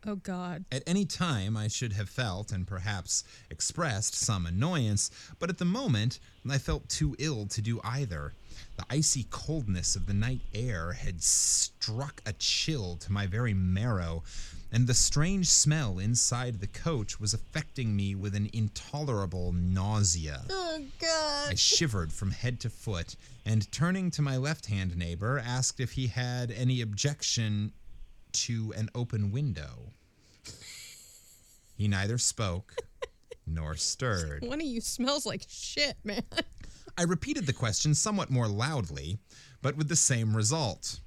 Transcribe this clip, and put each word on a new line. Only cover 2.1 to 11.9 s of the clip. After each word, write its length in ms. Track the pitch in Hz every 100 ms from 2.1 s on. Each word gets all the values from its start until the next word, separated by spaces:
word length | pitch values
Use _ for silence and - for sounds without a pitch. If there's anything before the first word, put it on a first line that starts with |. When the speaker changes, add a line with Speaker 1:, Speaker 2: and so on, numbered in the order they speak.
Speaker 2:
felt 420 | - 123 90 107
and 120 | 98 87
perhaps 580 | 95 95 101 - - - - -
expressed 680 | - - - 170 98 101 -
some 300 | - 101 85
annoyance, 680 | 87 147 175 110 104 - - - -
but 100 | 170
at 80 | 185
the 80 | 175
moment, 540 | 208 269 110 113 - - - 117
I 80 | 139
felt 300 | - 156 -
too 280 | - 151 -
ill 260 | 156 123 104
to 140 | -
do 200 | 107 117
either. 500 | 107 127 135 82 73 - - - - -
The 80 | -
icy 340 | 143 156 135 113
coldness 680 | - - 156 110 92 85 -
of 80 | 90
the 80 |
night 260 | 98 113 80 - 98
air 380 | 127 95 82
had 280 | 85 101 87
struck 1000 | - - - - - - -